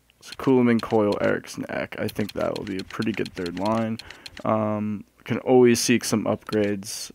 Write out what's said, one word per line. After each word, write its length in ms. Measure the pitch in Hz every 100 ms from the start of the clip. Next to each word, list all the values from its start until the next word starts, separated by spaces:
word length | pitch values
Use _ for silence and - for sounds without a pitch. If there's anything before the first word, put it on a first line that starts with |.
| _ _
So 120 | -
Kuhlman, 460 | - 139 127 120 113
Coyle, 380 | - 113 104 95
Eriksson, 460 | 104 98 - - -
Eck. 280 | - - -
I 80 | 107
think 260 | - 104
that 240 | - 82 82
will 80 |
be 140 | 98 95
a 60 |
pretty 280 | 95 - 113
good 200 | 101 101
third 260 | - 87 87
line. 400 | 101 113 113 113 - - - -
Um, 600 | 110 110 107 107 107 104 - _
can 140 | - 117
always 400 | - 127 123 117
seek 240 | - 117
some 200 | - 110
upgrades. 840 | 101 107 - 107 104 101 107 - -